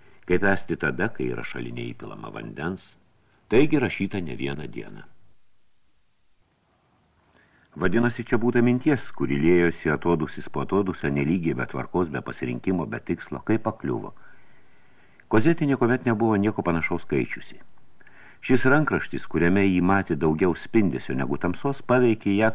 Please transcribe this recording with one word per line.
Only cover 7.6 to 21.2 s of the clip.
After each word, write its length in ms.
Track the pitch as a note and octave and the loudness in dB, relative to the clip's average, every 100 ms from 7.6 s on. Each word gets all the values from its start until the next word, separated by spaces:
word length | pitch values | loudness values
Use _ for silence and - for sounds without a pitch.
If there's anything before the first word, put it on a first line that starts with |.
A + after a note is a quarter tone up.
| _ - | _ -2
Vadinasi, 460 | F2+ G#2+ A#2+ A#2 A#2 | 2 4 2 -2 -2
čia 100 | A#2 | 0
būta 180 | A#2+ B2 | 2 4
minties, 400 | A#2+ B2 D#3 C#3 - | 4 2 2 0 -2
kuri 240 | - C#2+ C#2 | -4 -2 2
liejosi 560 | D#2+ F2 E2+ - D#2+ | 4 6 4 2 -2
atodusis 540 | D2 E2+ E2+ D2+ - C#2+ | 0 0 0 -2 -6 -8
po 160 | C#2 C2+ | -6 -2
atodusio, 420 | F#2+ F#2+ F2 D2 | 0 0 -2 -2
nelygiai, 460 | C#2+ C#2+ F#2 D#2+ | 0 0 0 0
be 120 | B1+ B1+ | -4 -4
tvarkos, 400 | C2 - F2+ F2 | -6 -4 -2 -2
be 100 | C#2 | -4
pasirinkimo, 640 | B1+ - - A#1+ - F2+ E2+ | -8 -8 -6 -6 -2 -2 -2
be 100 | A#2 | -8
tikslo, 400 | - F2 - C2+ - | -6 -8 -6 -8 -2
kaip 160 | A2 | 0
pakliuvo. 480 | A2 - C#2 A#1 G1+ - - - - - - - - - - _ - | 0 -6 -6 -6 -8 -14 -16 -18 -18 -20 -20 -20 -20 -20 -20 _ 2
Kozetė 360 | A2 D3 E3 D3 | 4 6 4 2
niekuomet 340 | C3+ A#2 B2 | 2 4 2
nebuvo 320 | A#2+ A2 A2+ G#2 | 2 2 2 4
nieko 300 | G#2 G2+ F2+ | 2 0 0
panašaus 400 | E2+ - F2 - | 0 0 -4 -2
skaičiusi. 560 | C#2 A#1+ - - - - - - - - - - - | -2 -2 -6 -12 -14 -16 -16 -18 -20 -20 -20 -20 -10
Šis 220 | - G#2+ | 2 4
rankraštis, 640 | B2+ D3 D3 - - C2+ - | 6 4 4 0 -2 -6 -4
kuriame 380 | D#2+ F2 G2 G2 | 2 4 4 4
jį 140 | F#2 | 2
matė 320 | E2 G2 F#2+ D#2 | 2 2 0 0
daugiau 380 | D#2 D#2 F#2+ D#2+ | 0 2 0 0
spindesio 520 | - A2+ G2 B1+ - | 0 2 2 0 -4
negu 220 | C2 | -4